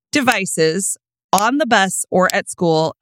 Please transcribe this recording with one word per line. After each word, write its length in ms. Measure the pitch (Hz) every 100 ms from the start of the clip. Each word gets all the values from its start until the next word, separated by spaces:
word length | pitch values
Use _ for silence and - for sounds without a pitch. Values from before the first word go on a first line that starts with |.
| -
devices 840 | 294 247 220 190 - 160 170 196 - _ _ -
on 260 | 190 214 285
the 80 | 277
bus 380 | 220 190 - -
or 180 | 185 180
at 160 | 202 -
school. 460 | - 175 160 160 -